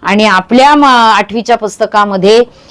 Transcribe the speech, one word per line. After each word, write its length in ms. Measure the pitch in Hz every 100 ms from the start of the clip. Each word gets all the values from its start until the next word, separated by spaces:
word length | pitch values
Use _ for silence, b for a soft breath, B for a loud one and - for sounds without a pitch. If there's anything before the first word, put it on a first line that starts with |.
आणि 220 | 175 208
आपल्या 500 | 214 185 185 240 277
म-, 100 | 294
आठवीच्या 720 | 285 240 226 208 208 226 226 233
पुस्तकामध्ये 880 | 208 - - 214 208 196 190 226 240 b b